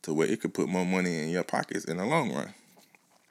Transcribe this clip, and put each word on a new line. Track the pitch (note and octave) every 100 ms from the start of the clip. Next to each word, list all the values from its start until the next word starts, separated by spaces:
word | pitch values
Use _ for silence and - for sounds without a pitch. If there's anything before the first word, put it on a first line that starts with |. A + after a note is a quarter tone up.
to | -
where | D#2 D#2+
it | A2
could | -
put | - D#2
more | F#2 F2+
money | F#2 F2+ E2
in | D#2
your | F2
pockets | - - - - -
in | F2
the | G#2
long | D#3+ A#2
run? | C#2 - - - - - - _ _ _